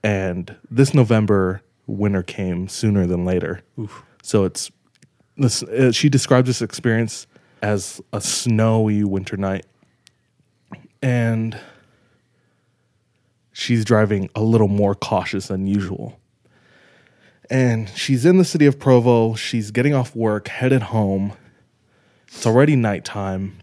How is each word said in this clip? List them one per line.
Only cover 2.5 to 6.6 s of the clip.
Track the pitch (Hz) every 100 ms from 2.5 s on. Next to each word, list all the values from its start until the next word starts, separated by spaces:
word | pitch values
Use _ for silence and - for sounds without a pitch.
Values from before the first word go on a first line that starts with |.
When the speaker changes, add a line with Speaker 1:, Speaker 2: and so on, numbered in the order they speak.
| 87 92
Speaker 1:
sooner | - 110 101 90
than | 90 90
later. | 92 82 90 _ -
Speaker 2:
Oof. | 107 - _ _
Speaker 1:
So | - 110
it's | 95 - - _ _ _ _ _ _ -
this, | 131 -
uh, | - 113 131
she | 113 151
describes | 135 - 127 127
this | 120